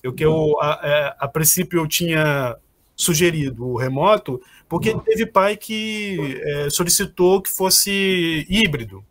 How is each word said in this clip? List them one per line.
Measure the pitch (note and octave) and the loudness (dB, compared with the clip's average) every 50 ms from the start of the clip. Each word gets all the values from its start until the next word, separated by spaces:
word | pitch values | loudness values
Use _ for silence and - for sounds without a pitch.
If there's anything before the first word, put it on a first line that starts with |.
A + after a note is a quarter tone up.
| - | -8
O | B2+ | -8
que | B2+ C#3 D#3 | -4 0 2
eu, | D#3 D#3+ D#3+ D#3 D3+ D3 D3 | 2 2 2 2 2 2 2
a, | D3 D3 C#3+ - - | 2 0 -2 -2 0
é, | D3 D3 D3+ C#3+ C#3+ - | 2 2 2 2 -2 -6
a | _ C#3 | _ -8
princípio | C3+ - D#3 D#3 D3+ - F3+ F3+ - - E3+ | -4 -2 0 2 2 2 2 -2 0 0 -2
eu | D#3 | -2
tinha | D#3 - - F3 E3+ D#3+ D#3 D#3 D3+ C#3+ C#3 C3 B2 A2+ - _ _ _ _ _ _ _ | 0 -2 -2 -2 0 2 2 2 2 2 0 -2 -4 -6 -8 _ _ _ _ _ _ _
sugerido | - - F3+ E3+ D3 F3+ F3 D#3+ D#3 C#3+ C3+ A#2+ A2 B2 | -4 0 0 2 4 2 2 2 0 -2 -2 -4 -6 -6
o | B2+ B2 | -4 -4
remoto, | A#2 C3 C3 C3 C#3 D#3+ G3 G#3+ G#3 - - B2+ B2 - _ - - _ | -2 -2 -2 0 2 4 4 4 2 2 -6 -8 -8 -10 _ -20 -20 _
porque | _ E3 E3+ - A3 A3 - - | _ -4 0 0 0 -2 0 0
teve | A3 A3 G#3+ A3+ | 0 0 0 0
pai | A3 _ G3 F#3+ G3+ G#3+ | 0 _ 2 2 2 -2
que, | G3 - - A3 A3 A3 A3 G#3+ G#3+ G#3 G3+ F#3+ E3 D3+ C#3 C3+ - | -4 -8 -6 -4 -4 -4 -4 -4 -4 -4 -4 -4 -4 -4 -6 -6 -6
é, | - D3 C#3+ C#3+ D3 C#3+ | -6 -6 -4 -4 -4 -4
solicitou | - - F3 E3+ E3 - G3+ - _ - F3+ F3+ F#3+ G3 | -2 -2 0 2 2 0 0 -4 _ 2 4 4 4 2
que | F#3+ - | 0 -4
fosse | - - F#3+ F#3 F3 - - G3+ G3 G3 G3 F#3+ F#3+ F3+ E3+ E3 D#3+ D#3 D3 - | -4 -2 0 2 2 2 2 0 0 0 0 0 0 0 0 0 -2 -4 -2 0
híbrido. | F#3 G#3+ A3 F3+ C#3+ B2+ A2+ G#2 G2 G2 - _ | 2 2 2 2 0 -4 -8 -10 -14 -20 -20 _